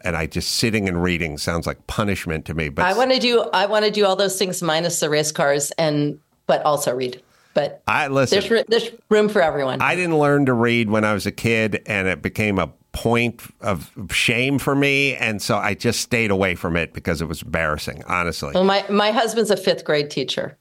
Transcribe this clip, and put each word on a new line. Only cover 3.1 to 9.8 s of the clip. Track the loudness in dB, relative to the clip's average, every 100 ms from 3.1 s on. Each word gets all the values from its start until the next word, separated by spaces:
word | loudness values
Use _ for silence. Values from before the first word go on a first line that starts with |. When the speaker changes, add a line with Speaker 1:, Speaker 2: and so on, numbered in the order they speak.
| 2
Speaker 2:
do, | 2 2 2
I | 0 2
wanna | 2 2
do | 2
all | 2 2
those | 0 0
things | -4 -2
minus | -2 0 0 -2
the | 0
race | 0 0
cars, | 0 2 2 -2
and, | 0 0 2 0 -4 _ _ 0
but | 2
also | 2 0 0
read. | -2 -4 -8 _ _ _
But | -4 -2 -4 -2
Speaker 1:
I, | 0 2
listen, | 2 4 2
Speaker 2:
there's | 2
ri-, | 0 2
there's | 0 0 -10 _
room | 4 4
for | 4
everyone. | 2 2 -2 0